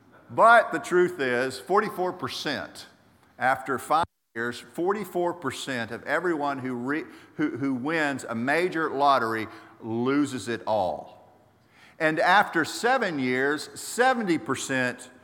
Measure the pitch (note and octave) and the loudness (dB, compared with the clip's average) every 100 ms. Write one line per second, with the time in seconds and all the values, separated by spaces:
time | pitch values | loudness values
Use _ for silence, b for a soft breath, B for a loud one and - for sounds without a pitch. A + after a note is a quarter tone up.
0 | _ - - A#2+ A3 A#3 - D#3+ - F3+ | _ -20 -4 6 8 8 6 0 2 4
1 | F3 F3 C3 B2 C3 - - G3+ G#3 E3 | 4 2 0 2 0 -4 0 0 2 -2
2 | F3+ F3+ B2+ - D#3 A2+ D2+ - - _ | -4 -4 -8 -6 -4 -4 -6 -14 -20 _
3 | _ _ _ - B2+ C3 - B2 - D#3 | _ _ _ -2 0 0 -2 -4 0 0
4 | F3 _ _ A2+ A#2+ A#2+ - - F3+ G#3 | 0 _ _ -6 -6 -6 -10 -4 -2 -2
5 | F#3+ F3+ F3 E3+ C3+ - - B2 A2+ A2+ | -4 -2 -2 -2 -6 -6 -6 -4 -4 -6
6 | G2 D#3 F3+ D#3 C#3+ C3+ B2+ B2 B2+ D3+ | -2 -2 0 -2 -2 -4 -6 -6 -4 -6
7 | - B B - D3+ A2+ C#3 B2+ C#3 E3 | -6 B B -4 -2 -2 -4 -2 -2 0
8 | D3 C3 - A2+ B2+ D#3+ F3+ D#3+ D3+ C3 | 0 -2 -6 -4 0 0 0 -2 -4 2
9 | C#3+ C3 A2+ A2 G2+ B B B A2+ A#2 | 4 4 2 -2 -4 B B B -6 -2
10 | B2+ C#3+ C#3 B2 G#2 A2+ G#2+ G#2+ F2 D2+ | 0 2 0 -2 -6 -4 0 0 0 -4
11 | - - - _ _ _ b b b b | -10 -20 -20 _ _ _ b b b b
12 | D#3 D#3 D#3+ G3 G#3 E3+ C#3+ - A#3 C4 | 0 2 4 4 4 0 -2 0 0 2
13 | G3+ D3 B2+ B2+ C#3 D3+ - - - - | 0 -2 0 0 0 -2 -6 -12 -6 2
14 | C4 A#3+ G3+ D#3+ - B2+ - C3 B2+ A#2+ | 2 2 0 -2 -2 -4 -2 -2 -2 -4
15 | - B | -14 B